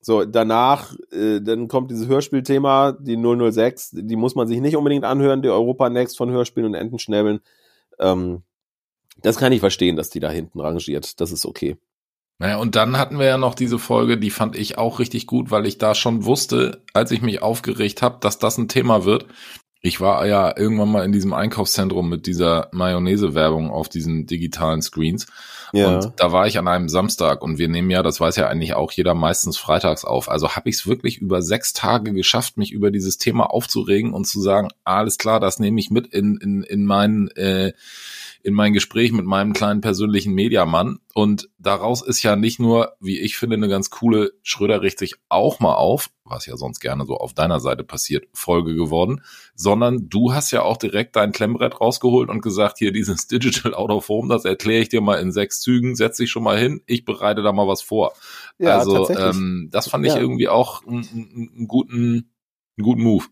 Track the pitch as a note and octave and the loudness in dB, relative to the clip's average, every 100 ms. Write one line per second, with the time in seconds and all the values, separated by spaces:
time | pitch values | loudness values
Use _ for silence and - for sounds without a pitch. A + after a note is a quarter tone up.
0 | - A2 G2 A#2 A2 A2+ B2+ C#3 - - | 2 2 2 0 2 4 4 2 -2 -18
1 | - F2+ G#2+ G#2 G#2 A2+ A#2 C3 B2+ A#2 | -12 -4 -2 0 -2 -4 -2 -4 -4 -6
2 | A#2 C3+ C#3+ C#3 C3 C#3 C#3 C3+ C#3 C3+ | 0 0 0 -4 0 0 4 4 2 0
3 | C#3 A2+ A#2 A#2+ A#2 A2 A#2 B2+ - - | -6 0 2 2 2 2 0 0 -14 -12
4 | G#2+ A2+ A#2+ B2+ A#2 A#2 C#3 D#3 C#3+ C#3+ | -6 -2 -2 0 -2 0 0 2 2 0
5 | A2+ C3+ C#3 C3+ C3 G2 A#2 B2 B2+ A#2+ | 0 2 2 2 2 2 0 0 0 0
6 | B2 - B2 B2 A#2+ B2+ A2 F#2+ A2+ A#2 | -2 -2 -4 -2 -2 -2 -4 -4 -6 -8
7 | - G#2 G#2 G#2 _ _ _ _ _ _ | -2 2 2 0 _ _ _ _ _ _
8 | F#2+ F#2 F2+ F2 _ _ _ _ _ _ | 0 2 -2 -6 _ _ _ _ _ _
9 | _ _ G#2+ A2+ C3 B2 G2 - F2+ D#2+ | _ _ -2 2 2 4 2 2 0 0
10 | D#2 D#2+ D#2 D#2+ E2 E2+ D2+ E2+ - C#2+ | -6 -6 -6 -6 -8 -8 -4 -4 -4 -8
11 | - - E2+ E2 - - D2 - _ _ | -8 -6 -6 -4 -8 -6 -6 -6 _ _
12 | _ _ _ _ F#2 G#2 A2+ A2 A2+ C3 | _ _ _ _ -4 -2 0 2 2 0
13 | C3+ D3 C3+ C3 B2+ A#2+ B2+ A#2 - A#2 | -2 2 2 2 0 0 -2 -2 0 2
14 | A#2 A#2 G#2 - A2 G#2 G#2 - A2+ - | 2 0 -2 -2 -4 -4 -8 -4 -4 -2
15 | A#2+ A#2 - B2 B2 G#2+ G#2 - A2 G#2 | -4 -4 -4 -4 0 0 0 0 0 2
16 | A#2+ A2+ G2+ C3 - A#2+ B2+ - - G2+ | 0 0 0 0 0 0 0 -4 -2 0
17 | A2+ A2+ A2+ G2 G#2+ A#2 - A2 G#2 - | 0 0 -2 -2 -2 -2 -4 -2 -2 0
18 | B2 - - - A2 A#2+ A2 C3 B2 G#2+ | -2 0 -4 0 -2 -2 -2 0 4 4
19 | F#2 A2+ - - - - _ _ F2+ - | 4 0 -2 -20 -20 -20 _ _ -4 0
20 | G2+ G3+ G2+ G2+ F#2 - G#2+ A2 G#2 G#2+ | 2 2 2 4 2 2 0 2 2 2
21 | F#2+ G2+ F#2+ C#2 G#2 G2 F#2+ - F#2+ F2+ | 2 0 0 0 -2 -2 -2 0 0 0
22 | E2+ E2+ - F2 F2 E2 - F#2 F2+ F2+ | -2 -4 -4 0 2 2 0 -2 0 0
23 | F2+ G2+ G2 D2 D#2 D#2+ D#2 C#2 D#2 E2+ | 2 2 2 2 2 2 -2 -6 -6 -6
24 | D#2+ D#2+ D2+ F2 E2 - D#2+ D#2+ - D#2 | -4 -4 -4 -4 -6 -2 -2 -2 -4 -2
25 | D#2+ G2+ - - - - - G2+ G2 F#2 | -2 -2 -10 -18 -20 -20 -4 2 4 4
26 | G#2 - F2 F2+ G#2 G2+ F2 F2+ E2+ F2 | -2 0 2 4 2 0 0 0 0 0
27 | G#2 - D#2+ C#2 D#2 D2+ E2 E2+ F#2 F#2 | 0 0 0 0 -4 -2 0 0 2 2
28 | E2+ - E2 - C2+ D#2+ E2 C#2 E2 - | 0 0 0 2 0 0 -2 -2 -2 0
29 | F2 E2+ D#2+ E2+ - - - D#2 E2+ D#2+ | 0 2 2 0 -2 -4 0 0 2 -2
30 | - B1+ - D#2 D#2 - - - F#2 A#2+ | -2 -4 -2 -2 -2 -2 -4 -4 -4 -2
31 | - A#2+ G2 F#2 E2+ C3+ - - - A#2 | -2 -4 -2 -2 0 -2 -4 -4 0 0
32 | G#2+ G2 F#2 A#2 - - G#2 G#2 G2+ G2+ | 0 -2 0 0 -2 -4 -6 0 0 0
33 | F#2+ - - A#2 A2+ - - - G#2 G2+ | -2 -2 -2 0 0 0 -2 -4 0 0
34 | A#2 - G2 G2+ G2 G2 G2 - - F#2+ | 0 -4 -4 -2 2 2 0 -6 -2 0
35 | G#2+ - A2 A2+ G2+ - G#2 A2 G2 A2 | 0 -2 0 2 2 0 0 0 0 -2
36 | A#2+ G#2 G2+ G2+ G2+ G2 F#2+ G2+ G2+ G2+ | 0 -2 0 0 -2 -4 -2 -2 2 4
37 | G#2 G#2+ G2 - G2 F#2+ F#2+ - - - | 4 2 -2 -2 0 0 0 -4 -20 -20
38 | - - - - G2+ G2+ G#2 G#2 - A2+ | -18 -16 -18 -8 -2 2 4 4 0 0
39 | A#2 A2 F2+ G2 G2+ G2+ G#2 G#2 G#2+ F#2+ | 2 2 0 0 0 0 0 0 0 0
40 | G#2+ G#2 G2+ F#2+ A2+ A2 E2 E2 - - | 0 0 0 0 2 4 4 2 0 -4
41 | _ A2 G#2 G#2 - _ F#2+ G2 G#2 B2 | _ 0 2 2 -4 _ -2 0 0 -2
42 | - A#2+ A2 G#2 A2 A#2+ A#2 A#2 A2 - | -2 0 2 2 0 0 2 2 2 -4
43 | F#2+ F2+ G#2+ - A#2+ A2 G#2 G2 G2 - | -8 -4 -4 -4 -2 0 0 0 -2 -2
44 | A#2 G#2+ G2+ - - - G2+ G#2+ F#2+ - | 2 2 2 -4 -10 -2 0 2 0 -2
45 | F#2 - _ F2 B2+ - F2+ C2 D2+ C3+ | -8 -8 _ 2 2 2 2 4 2 2
46 | - _ - - - B1+ C2 - B1 C#2 | -4 _ -16 -14 -12 -10 -10 -8 -8 -6
47 | C2+ B1+ B1+ - D#2+ D#2+ B1+ B1+ - - | -6 -8 -8 -2 0 0 -2 -4 -6 -8
48 | - C#2+ - - - F2 E2 E2 E2 E2 | -4 -6 -6 -12 0 0 0 -2 0 0
49 | F#2 C#3 - - - - F#2 G#2 A#2+ B2+ | 0 -2 -10 -20 -20 -6 0 2 2 0
50 | G2+ G2+ A#2+ C#3 C#3+ B2 F#2 A2+ G#2+ G2+ | -2 0 2 0 0 0 0 -2 -2 -2
51 | A#2 A2+ G#2 - G#2+ A#2+ B2 - A2+ B2 | -2 0 0 0 -2 0 -2 2 0 2
52 | B2 B2 B2 G#2+ A2 G2 G2+ - G#2 G2+ | 4 4 2 -4 -4 0 0 2 -2 0
53 | G2 E2+ - B2 B2+ - A#2+ F2+ G2+ G#2 | -2 -4 -2 0 0 0 -4 -4 -2 -2
54 | - G#2+ B2 A#2 F#2+ F#2+ G#2+ A2+ A2 A#2 | 0 -2 0 0 0 -2 2 2 2 2
55 | G#2 F#2+ F#2 F2+ G2 - - B2+ B2 A#2+ | 2 2 0 -2 -2 -2 2 2 2 0
56 | A#2 - A#2+ A2+ A2 G#2 B2 D3 - A#2+ | 0 0 -4 -2 0 2 2 -2 -4 -4
57 | - G#2 G#2 G#2 G#2 G2+ G2 F#2+ - A2 | -4 -2 0 2 2 2 2 0 -2 0
58 | F#2 - - - - _ F3 - - G2 | 0 -2 -20 -20 -20 _ 2 4 4 2
59 | F#2 F#2+ F#2+ F#2 F#2 F#2 D#2+ G2+ - C#3+ | 2 2 0 0 -4 -4 -4 -4 -2 -2
60 | C#3+ C#3+ B2 B2 A2 A#2 B2+ - - A#2+ | 0 0 0 0 2 2 2 -4 -8 -8
61 | A2 A2+ A2+ A#2+ A#2 - A2+ A#2+ B2+ A#2+ | -8 -12 -14 -14 -14 -10 -2 0 0 -2
62 | A#2+ A#2 A#2 _ _ _ _ - G#2+ A#2 | 0 0 -4 _ _ _ _ -2 0 2
63 | A2+ G2+ - | 4 2 0